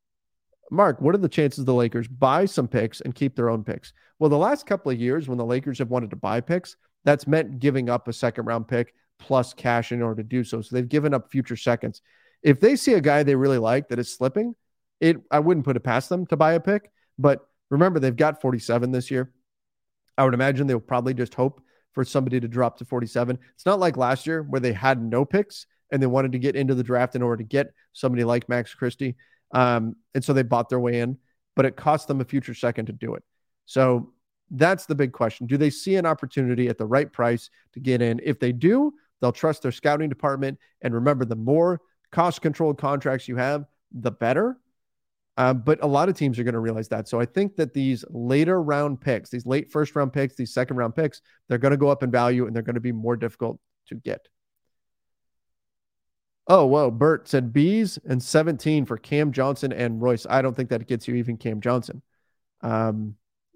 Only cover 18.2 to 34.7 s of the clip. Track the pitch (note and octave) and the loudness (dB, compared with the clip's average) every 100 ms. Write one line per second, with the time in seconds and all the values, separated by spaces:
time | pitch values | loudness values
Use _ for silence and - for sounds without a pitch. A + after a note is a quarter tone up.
18.2 | D3+ D3 C3 B2 - A#2 B2 B2+ B2 C3 | 0 2 -2 -2 0 0 0 -2 -2 -4
19.2 | C3 _ _ _ _ _ _ _ _ - | -4 _ _ _ _ _ _ _ _ 2
20.2 | C3 A#2+ C3+ C3 C#3 A#2+ - B2 B2+ B2 | 2 4 2 2 0 0 -2 -2 -2 -4
21.2 | A#2+ - C3+ - _ _ _ - B2+ C#3 | -4 -2 -2 -2 _ _ _ -4 -2 0
22.2 | B2+ B2+ A#2 A#2+ A#2+ - A#2+ B2 A2+ A#2+ | 0 -2 -2 -2 -2 -2 -8 -6 -4 -2
23.2 | A#2+ B2+ _ _ F3+ G3+ F3 B2+ B2 C3 | -2 -4 _ _ 0 2 2 0 0 0
24.2 | D#3 D#3+ D3 C3+ B2 G2+ C3 B2+ A2+ A#2+ | -4 -6 -4 -2 -2 0 0 0 0 0
25.2 | C#3+ G3+ G#3 - - _ - C#3 C3 C3 | 0 0 -2 -8 -20 _ -6 0 2 2
26.2 | C3+ B2 C3+ C3+ C3+ B2+ B2 B2 B2+ B2+ | 0 -2 -2 0 0 0 0 0 0 0
27.2 | A#2+ A2+ G#2+ C#3 C#3+ _ _ - C3 B2 | -2 -4 -2 -2 -2 _ _ -6 -2 0
28.2 | A#2 A#2+ - B2 A#2 - B2 - C3+ - | 2 0 0 -4 -4 -6 -6 -4 -8 -8
29.2 | _ _ _ B2 B2 A#2 A2+ - _ C3+ | _ _ _ 2 2 2 -2 -8 _ -6
30.2 | B2 C3+ A#2+ A#2+ A#2 B2+ A#2+ A#2+ A#2+ C3 | 0 0 2 0 0 -2 0 -2 -4 -6
31.2 | _ _ _ - C3 - D#3 D3+ - C3+ | _ _ _ 0 0 2 0 0 0 -4
32.2 | B2 C3+ B2+ A#2 A#2+ A#2 A2 G#2+ A2+ - | -2 -4 -6 -4 -4 -2 -8 -8 -10 -10
33.2 | _ _ _ _ _ C3+ C3 B2 - _ | _ _ _ _ _ 2 4 2 -2 _
34.2 | _ _ - C3 E3 | _ _ -12 2 2